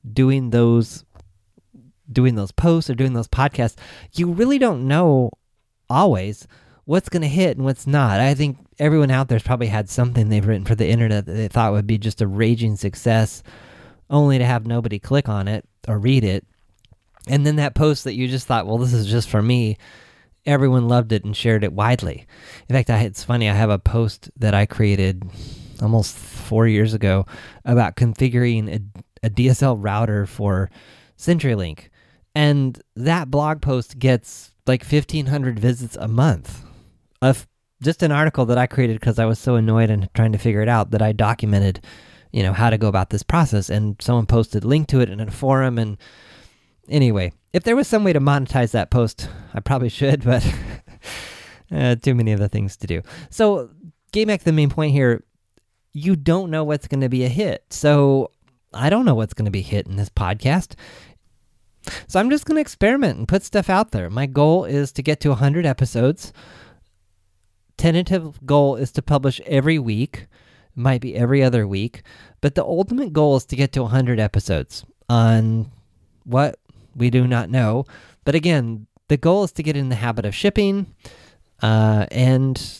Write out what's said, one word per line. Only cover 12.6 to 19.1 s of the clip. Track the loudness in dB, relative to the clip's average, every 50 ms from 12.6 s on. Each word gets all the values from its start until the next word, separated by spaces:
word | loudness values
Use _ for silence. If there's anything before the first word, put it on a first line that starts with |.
| 0 -2 -2
success, | -2 -4 -6 -6 -4 0 0 2 2 2 0 -4 -8 -20 -20 -20 -20 -20 -20 -20 -20 -20 -20 -20 _ _ -2
only | 0 2 4 4 2 2
to | 2
have | 0 0 -2 -2 -4
nobody | -4 -4 -4 -4 -6 -8
click | -4 -2 -2 0 0 0
on | -2 -4 -2 -4
it | -4 -6 -8 _ _ _ -8 -6
or | -4 -2
read | 0 2 2 2 2
it. | 0 -2 -2 -6 _ _ _ _ _ _ _ _ _ _ _ _ _ _ _ -6 -2
And | 0 0 2
then | 0 0
that | 0 0 0 0
post | 2 2 2 2 0 -4
that | -6 -6
you | -4 -4 -4
just | -4 -4 -4
thought, | -2 -2 -2 -2 -2
"Well, | -2 0
this | 0 2
is | 0 0 0
just | 0